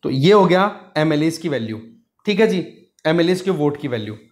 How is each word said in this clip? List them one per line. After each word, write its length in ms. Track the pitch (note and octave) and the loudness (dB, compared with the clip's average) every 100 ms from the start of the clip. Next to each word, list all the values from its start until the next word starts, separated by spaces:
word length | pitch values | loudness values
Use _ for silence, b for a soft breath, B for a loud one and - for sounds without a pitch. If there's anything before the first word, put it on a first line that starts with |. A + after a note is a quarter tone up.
तो 60 | C3 | -4
ये 220 | C3 D3+ | 0 4
हो 120 | G#3 F#3 | 6 6
गया 240 | F3+ G3+ - - D#3 | 4 0 -4 -10 -4
एमएलएज 420 | D#3 D3+ D#3 D#3+ | -2 0 -2 -4
की 100 | F3 | -6
वैल्यू, 300 | C3+ A2+ A2 - _ _ _ - | -6 -6 -10 -14 _ _ _ -4
ठीक 140 | G3+ | 2
है 60 | A3 | 2
जी, 180 | F#3 D#3 - _ _ D#3 | 0 -4 -14 _ _ -2
एमएलएज 340 | E3 E3+ F3+ | 0 2 0
के 100 | F#3+ | -2
वोट 240 | E3+ D3 C#3+ | 0 -2 -2
की 120 | C#3+ | -8
वैल्यू। 260 | A#2+ G#2 G#2 _ | -8 -8 -14 _